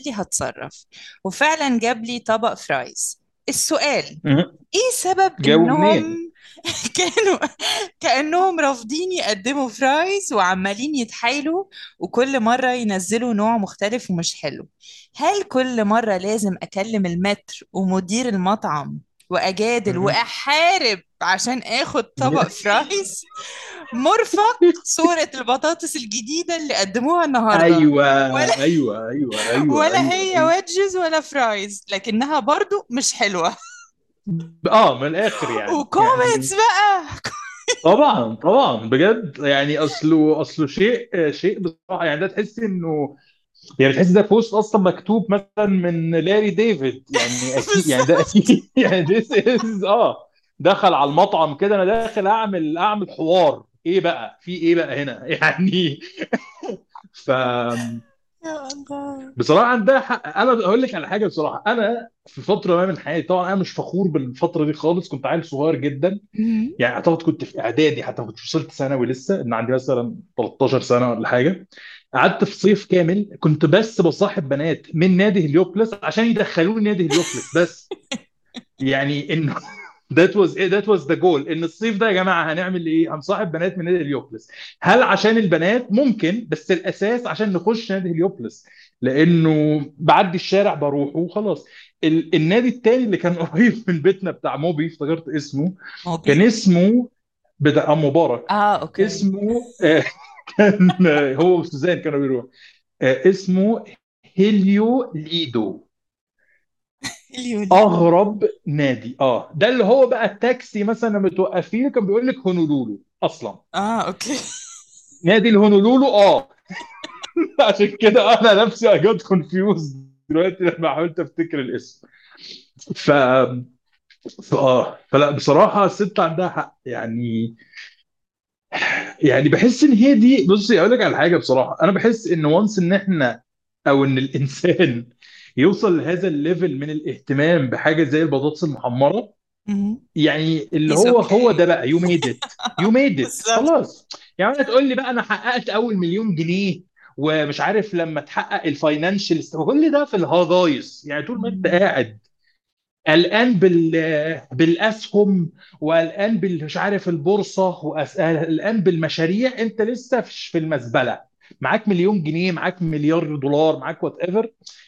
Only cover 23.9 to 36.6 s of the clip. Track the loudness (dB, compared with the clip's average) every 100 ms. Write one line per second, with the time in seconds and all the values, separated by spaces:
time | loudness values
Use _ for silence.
23.9 | -2 2 2 2 2 2 4 4 4 -4
24.9 | 0 2 2 -2 -6 -2 0 0 -4 -6
25.9 | -10 -10 -10 -8 -8 -6 -6 -4 -4 -2
26.9 | -2 -2 0 0 0 2 4 6 6 6
27.9 | 4 4 4 2 0 0 0 2 2 0
28.9 | -4 -6 -4 -4 -4 -2 0 2 2 2
29.9 | 2 0 -2 -2 0 2 0 -2 -2 -2
30.9 | -2 -2 -2 -4 -2 -2 -2 -6 -12 -8
31.9 | -8 -2 -2 0 -2 0 0 0 -4 -4
32.9 | -4 -4 -2 -2 0 -2 -4 -16 -20 -20
33.9 | _ _ _ -8 -8 -8 -8 2 4 4
34.9 | 2 -4 -2 -2 -2 -6 -4 -4 -4 -2
35.9 | 0 2 2 2 0 -2 0